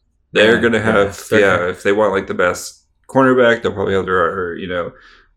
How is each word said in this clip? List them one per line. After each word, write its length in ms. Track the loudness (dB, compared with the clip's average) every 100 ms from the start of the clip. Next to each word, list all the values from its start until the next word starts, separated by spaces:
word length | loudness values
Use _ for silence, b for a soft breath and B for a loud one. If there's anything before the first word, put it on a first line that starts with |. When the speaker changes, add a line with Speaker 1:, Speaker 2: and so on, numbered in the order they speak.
| _ _ _
Speaker 1:
They're 220 | 2 4 4
Speaker 2:
yeah, 40 |
Speaker 1:
gonna 160 | 2 0
Speaker 2:
yeah, 60 |
Speaker 1:
have, 420 | 0 0 0 -4 -4
Speaker 2:
they're 120 | 0
Speaker 1:
yeah, 160 | 2 2
Speaker 2:
gonna 100 | -2
Speaker 1:
if 140 | -4
they 100 | -2
want, 200 | 0 0
like, 120 | -2 -4
the 60 |
best 520 | -2 -2 -2 -12 -20 _ _ _
cornerback, 540 | 0 2 4 2 2
they'll 120 | -2
probably 180 | -4 -2
have 140 | -2 0
their, 500 | 0 0 -2 -8 -8
you 120 | -8
know, 240 | -8 -8 -12 b b b